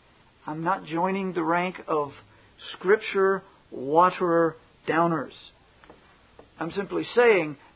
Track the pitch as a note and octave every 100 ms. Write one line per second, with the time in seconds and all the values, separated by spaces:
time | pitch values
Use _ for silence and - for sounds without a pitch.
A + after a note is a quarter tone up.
0 | _ _ _ _ - D#3 E3 F#3+ D#3+ E3
1 | F#3 G3 F#3+ F3 D#3 F3 F#3 F3+ - D#3+
2 | C#3+ - - - _ _ - - F3+ A3
3 | - G3 F#3+ F#3+ - _ _ - C3 D#3+
4 | F3+ - F3+ E3+ E3 D#3+ _ _ - D#3
5 | E3+ D#3+ B2 - - _ _ _ - -
6 | _ _ _ - - - D#3+ E3+ F#3+ E3+
7 | D#3 A#3 A#3+ G3 D3+ C#3+ -